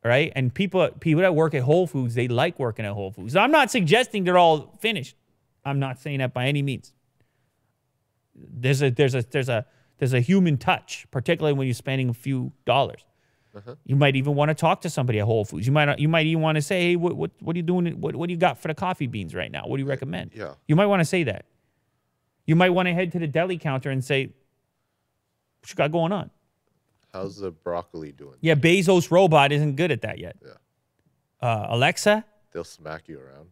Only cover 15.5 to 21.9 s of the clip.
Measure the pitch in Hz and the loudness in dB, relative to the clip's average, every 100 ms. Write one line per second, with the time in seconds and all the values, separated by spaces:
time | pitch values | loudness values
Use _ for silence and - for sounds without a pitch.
15.5 | 78 117 147 147 - 147 165 156 160 156 | -4 0 2 2 2 0 2 0 0 0
16.5 | 156 143 190 175 175 170 139 156 _ - | 0 -2 0 0 0 0 -4 -8 _ -6
17.5 | 175 165 180 175 - 151 - 175 175 175 | -4 -2 0 -2 -4 -8 -6 -6 0 0
18.5 | 123 170 156 185 185 131 110 87 87 65 | 0 -8 -6 -6 -4 -6 -6 -8 -8 -8
19.5 | 71 - 135 135 135 131 175 90 110 92 | -8 -6 -6 -4 -6 -6 -10 -10 -12 -14
20.5 | 69 - 151 208 196 156 190 143 - - | -14 0 2 4 2 2 0 -2 -4 -12
21.5 | _ _ _ _ | _ _ _ _